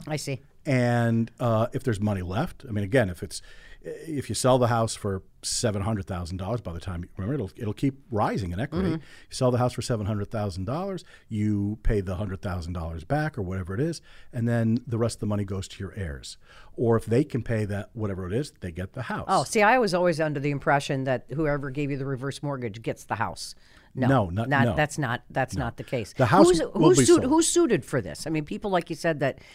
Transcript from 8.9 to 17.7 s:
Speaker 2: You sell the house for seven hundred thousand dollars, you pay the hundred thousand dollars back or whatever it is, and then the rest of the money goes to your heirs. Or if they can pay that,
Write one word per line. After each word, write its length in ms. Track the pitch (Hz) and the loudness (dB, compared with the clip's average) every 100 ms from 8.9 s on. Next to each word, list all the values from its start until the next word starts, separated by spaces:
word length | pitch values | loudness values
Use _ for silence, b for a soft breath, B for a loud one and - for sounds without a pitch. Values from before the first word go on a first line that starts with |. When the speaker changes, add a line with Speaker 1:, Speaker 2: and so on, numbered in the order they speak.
Speaker 2:
You 360 | 160 - - - | -2 -8 -20 -12
sell 220 | - 127 | 0 2
the 60 | 120 | 4
house 160 | 123 | 0
for 80 | - | -2
seven 240 | - 113 101 | -4 -2 -2
hundred 220 | 104 101 | -2 -4
thousand 320 | 110 104 90 | -4 -4 -4
dollars, 400 | 92 151 196 185 b b b | -6 -4 -6 -8 b b b
you 500 | 107 107 101 101 110 | -2 0 0 -2 0
pay 160 | - 107 | 2 2
the 160 | 95 90 | 0 -4
hundred 260 | 101 95 | -6 -6
thousand 300 | 101 90 82 | -6 -6 -4
dollars 320 | 87 80 85 | -6 -6 -8
back 340 | - 147 151 - | -4 -2 -2 -4
or 40 | |
whatever 320 | 90 95 90 | -6 -6 -4
it 60 | 95 | -4
is, 220 | 165 160 b b b | -4 -4 b b b
and 160 | 120 117 | -4 0
then 320 | 117 113 113 - | 2 2 0 -2
the 100 | 113 | -2
rest 180 | 113 - | -2 -2
of 40 | |
the 60 | 104 | -2
money 180 | 104 | -2
goes 240 | 98 95 - | -2 -6 -8
to 100 | - | -10
your 160 | 95 101 | -10 -8
heirs. 400 | 85 67 - - b b b | -8 -8 -12 -18 b b b
Or 220 | - 117 113 | -2 2 2
if 100 | - | 4
they 160 | 120 | 2
can 220 | 151 120 | 2 -2
pay 200 | - 113 | -2 -2
that, 240 | 101 | -2